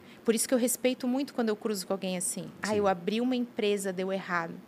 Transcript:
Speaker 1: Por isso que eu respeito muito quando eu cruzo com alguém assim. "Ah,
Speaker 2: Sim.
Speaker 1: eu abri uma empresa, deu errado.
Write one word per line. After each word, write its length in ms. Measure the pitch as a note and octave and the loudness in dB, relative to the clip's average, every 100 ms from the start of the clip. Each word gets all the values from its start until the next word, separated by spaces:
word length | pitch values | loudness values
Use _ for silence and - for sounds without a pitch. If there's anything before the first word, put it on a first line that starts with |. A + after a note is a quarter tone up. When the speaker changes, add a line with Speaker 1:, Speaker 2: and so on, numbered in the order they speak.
| - - | -14 -4
Speaker 1:
Por 120 | - A3+ | 0 2
isso 120 | - | 4
que 60 | |
eu 40 | B3+ | 2
respeito 480 | A#3+ - B3+ B3+ B3+ | 2 2 0 0 0
muito 260 | C4 C#4+ | 0 -2
quando 160 | - A3 | 0 0
eu 60 | G#3 | 0
cruzo 320 | A3 G3+ F3+ | -2 -4 -2
com 60 | |
alguém 240 | G3 F#3+ F3+ | -2 -2 -2
assim. 340 | F#3 F#3+ - - | -2 -4 -8 -6
"Ah, 60 | G3 | 0
Speaker 2:
Sim. 80 | G#3+ | 4
Speaker 1:
eu 100 | G3+ | 4
abri 320 | F3+ F3+ A3 | 2 0 0
uma 140 | B3 B3 | 2 0
empresa, 560 | A#3+ - G#3 G#3 F#3+ | -2 0 2 2 0
deu 200 | F#3 F#3+ | -2 -2
errado. 400 | F#3+ F3+ F3 E3 F3 | -2 -2 -2 -2 -8